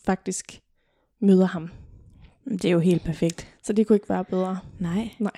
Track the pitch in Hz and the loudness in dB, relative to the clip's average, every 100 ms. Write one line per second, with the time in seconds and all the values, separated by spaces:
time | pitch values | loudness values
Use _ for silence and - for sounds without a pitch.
0 | - 190 - 185 - - _ _ _ _ | -4 -4 -4 -10 -12 -20 _ _ _ _
1 | _ _ 196 185 185 180 160 - - - | _ _ 4 6 4 -2 -12 -16 -20 -20
2 | - - - _ 269 202 190 175 170 170 | -20 -20 -20 _ -8 -4 0 2 4 2
3 | - 156 165 165 - _ - 208 214 208 | -2 -2 -4 -4 -14 _ -2 0 4 2
4 | - 185 185 185 185 190 - - 170 175 | 2 -4 -4 -4 -4 -6 -10 -10 -6 -4
5 | 233 - 208 | -6 -6 -8